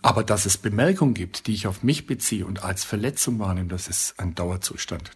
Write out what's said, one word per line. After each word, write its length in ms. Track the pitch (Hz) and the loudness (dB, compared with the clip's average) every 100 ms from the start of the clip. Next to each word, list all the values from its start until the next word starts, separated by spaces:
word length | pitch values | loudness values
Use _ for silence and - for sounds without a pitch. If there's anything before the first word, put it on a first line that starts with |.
Aber 220 | 117 107 | 2 4
dass 220 | 107 101 98 | 2 2 2
es 120 | - | 2
Bemerkungen 560 | 110 104 156 190 143 | 2 4 4 6 4
gibt, 340 | 101 90 - - | 2 -2 -6 -2
die 60 | |
ich 140 | 104 104 | -2 -2
auf 160 | 95 | 0
mich 240 | 120 147 - | 2 0 -2
beziehe 380 | 131 - 104 90 | -2 0 0 -2
und 180 | 95 | -4
als 220 | 98 95 - | -4 -4 -2
Verletzung 540 | 104 123 147 - 113 | -2 -2 0 0 0
wahrnehme, 280 | 98 92 87 | 0 0 -2
das 220 | 90 - | -4 -4
ist 280 | 85 - - | -2 -2 -2
ein 140 | 92 80 | -4 -2
Dauerzustand. 760 | 87 92 - - - 82 - | -2 -2 -4 -6 -6 -6 -8